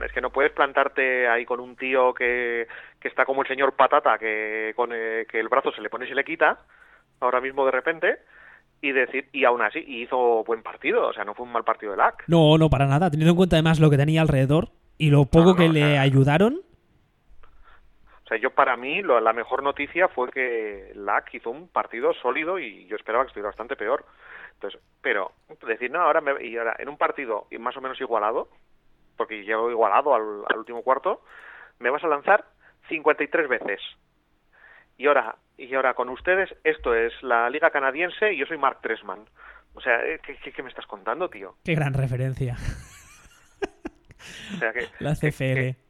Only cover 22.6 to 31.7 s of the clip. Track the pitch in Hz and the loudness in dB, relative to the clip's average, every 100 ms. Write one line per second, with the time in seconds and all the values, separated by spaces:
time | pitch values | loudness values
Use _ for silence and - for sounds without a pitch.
22.6 | 127 95 90 104 - 113 131 - 101 - | -8 -14 -12 -12 -4 -2 -2 -6 -10 -10
23.6 | 120 - 107 139 - _ - - - _ | -10 -8 -4 -4 -6 _ -20 -20 -20 _
24.6 | 101 - _ _ 139 107 95 - - 156 | -14 -16 _ _ -4 -4 -4 -12 -20 -12
25.6 | 135 110 123 160 165 156 147 139 117 113 | -8 -6 -6 -2 0 2 0 -4 -6 -6
26.6 | 117 - - 151 160 147 127 104 - 123 | -6 -6 -8 -4 -4 -4 -6 -8 -8 -10
27.6 | 120 131 131 127 127 113 104 131 - _ | -10 -8 -10 -10 -4 -2 -2 -2 -6 _
28.6 | _ _ _ _ _ - 110 107 98 110 | _ _ _ _ _ -8 -8 -8 -4 -2
29.6 | 117 117 110 110 143 123 110 104 107 110 | 0 2 2 4 4 2 0 -6 -4 -4
30.6 | 113 117 131 131 185 240 _ - - - | -6 -6 -2 0 0 -4 _ -20 -20 -20
31.6 | - | -20